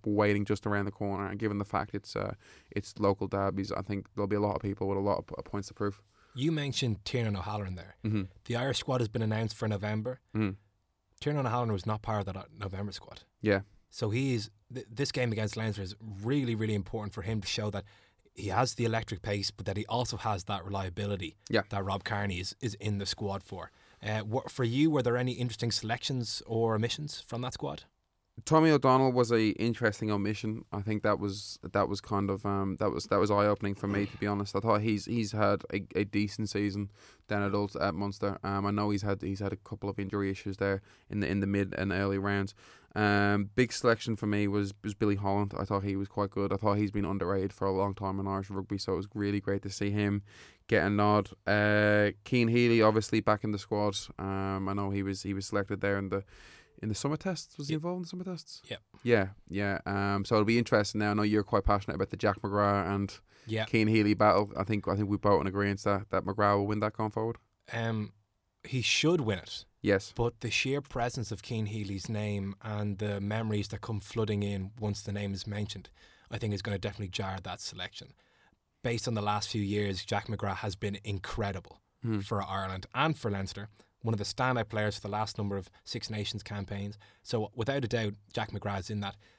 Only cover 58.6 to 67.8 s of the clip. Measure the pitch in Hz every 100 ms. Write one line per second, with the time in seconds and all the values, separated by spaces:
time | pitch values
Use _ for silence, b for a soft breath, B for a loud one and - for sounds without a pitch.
58.6 | - 110 _ - 120 110 95 - - 95
59.6 | 101 95 - 98 101 98 98 110 104 117
60.6 | 113 110 104 104 104 107 104 107 101 107
61.6 | 101 101 - 87 95 101 110 - 101 101
62.6 | 101 101 92 101 98 - _ b b 110
63.6 | 110 113 107 110 104 101 107 92 101 -
64.6 | 98 104 85 101 101 101 101 95 90 98
65.6 | 101 98 104 101 101 92 90 104 104 101
66.6 | 101 104 107 - 110 110 113 117 _ _
67.6 | - 113